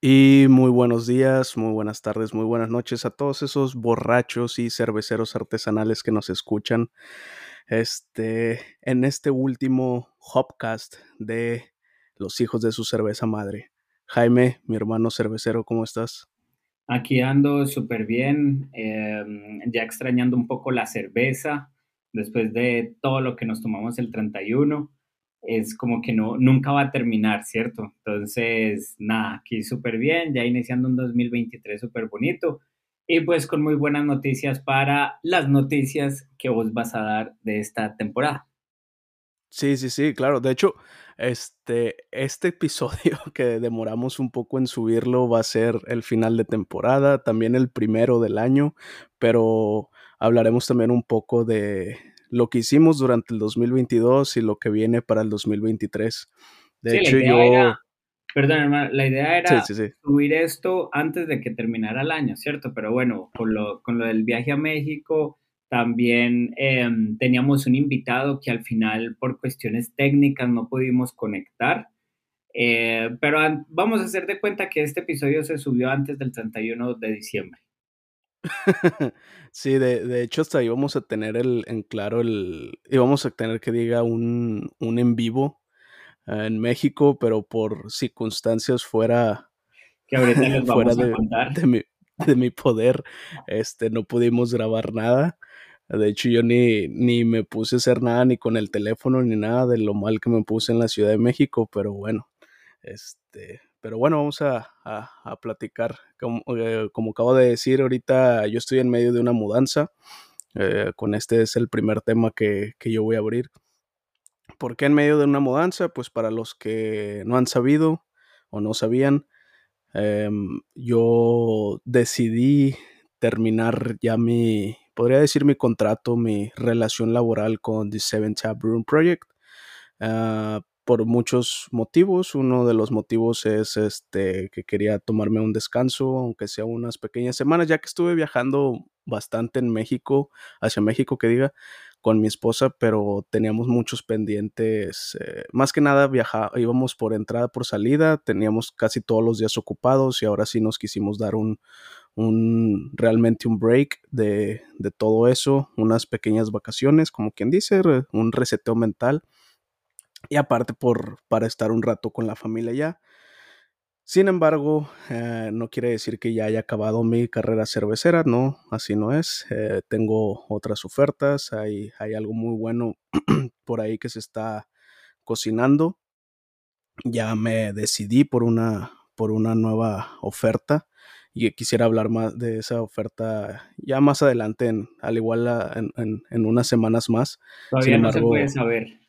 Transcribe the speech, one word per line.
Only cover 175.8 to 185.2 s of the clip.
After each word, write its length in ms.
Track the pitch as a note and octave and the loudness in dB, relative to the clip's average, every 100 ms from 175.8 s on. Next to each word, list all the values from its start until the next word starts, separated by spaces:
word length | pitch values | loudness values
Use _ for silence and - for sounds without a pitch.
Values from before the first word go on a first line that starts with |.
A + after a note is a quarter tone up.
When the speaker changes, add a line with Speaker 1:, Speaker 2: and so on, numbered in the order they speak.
| D#3+ - _ _ _ _ _ _ _ _ _ - B2+ | 4 -2 _ _ _ _ _ _ _ _ _ -8 -6
Speaker 1:
Ya 300 | A#2 A2 A2 | -4 -2 -2
me 360 | A2+ A2+ G#2+ | 0 -2 -2
decidí 520 | G2+ G#2 - G2+ A#2+ | -4 -4 -4 0 2
por 200 | C#3+ B2+ | 4 2
una, 480 | A#2 A2+ A2+ G#2+ A2+ - _ - | 2 2 0 -2 -6 -16 _ -6
por 160 | A2 | -2
una 240 | A2 A2 A2+ | 0 0 2
nueva 640 | A2 A2 A2+ G2 - - | 0 0 -2 -4 -8 -10
oferta 640 | F#2+ - A#2 - - D3 _ _ - - _ | -12 -2 -2 -2 -2 -2 _ _ -20 -20 _
y 160 | - A2+ | -2 -2
quisiera 340 | - A2+ A#2 A#2 | -2 -4 0 2
hablar 240 | A2 A2 | 2 0
más 280 | A2+ A2 A#2 | -2 -4 -4
de 200 | A#2+ A2 | -6 -6
esa 240 | A2 A#2+ | -6 -6
oferta 920 | A2+ - G2+ - A2+ A2 G2+ G#2 - - | -6 -8 -10 -6 -6 -4 -6 -12 -18 -18
ya 240 | - C3 | -4 4
más 200 | C#3+ C#3 | 4 4
adelante, 440 | C#3+ A#2+ G#2+ A2 A#2+ | 2 2 -2 -2 -2
en, 220 | A2 G#2 _ | -2 -6 _
al 140 | - | -4
igual 300 | A2+ | -2